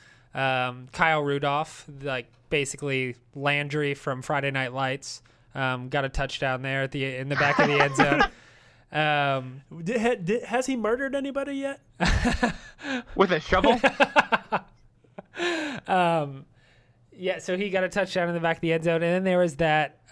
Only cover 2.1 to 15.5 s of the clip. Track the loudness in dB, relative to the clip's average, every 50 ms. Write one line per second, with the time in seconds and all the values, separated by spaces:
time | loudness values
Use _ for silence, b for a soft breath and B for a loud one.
2.1 | -4 -4 -6 -10 _ _ _ _ -2 0 0 -2 -4 -6 -4 -2 -2 -2 -2 -2
3.1 | -6 -10 _ _ -10 -4 0 0 0 0 -2 -2 -2 -2 -2 -2 -2 -4 -4 -6
4.1 | -6 -4 -4 -2 -2 0 0 -2 -2 -2 -4 -4 -4 -4 -2 -2 -4 -6 -8 -12
5.1 | -16 -16 b b b b b b -6 -2 -2 -2 -2 -4 -6 -4 -2 -2 -2 -2
6.1 | -2 -4 -4 -4 -4 -2 -2 -2 -2 -2 -4 -4 -2 -2 -2 -4 -4 -4 -4 -4
7.1 | -4 -6 -6 -4 0 2 2 2 4 4 4 4 4 4 2 2 4 4 4 4
8.1 | 4 4 2 B B B B B B B B B B B B _ -2 2 2 4
9.1 | 4 2 2 2 0 0 -2 -6 -12 -16 -18 -18 -14 -8 -6 -4 -2 0 2 0
10.1 | 0 0 0 0 0 -2 -2 -2 -2 -2 0 0 -2 0 0 0 0 0 0 -2
11.1 | -2 -4 -4 -4 -4 -4 -4 -4 -4 -4 -6 -6 -8 -10 _ _ _ 0 2 2
12.1 | 4 4 2 2 2 2 0 -2 -2 -6 -12 -20 -18 -10 -6 -6 -4 -4 -6 -4
13.1 | 0 2 2 2 2 0 2 2 2 4 6 4 4 4 4 2 4 4 2 4
14.1 | 4 2 2 4 0 -2 0 -4 -4 -4 -4 -8 -16 _ -20 -20 _ _ _ _
15.1 | _ -20 -20 _ B B -2 -2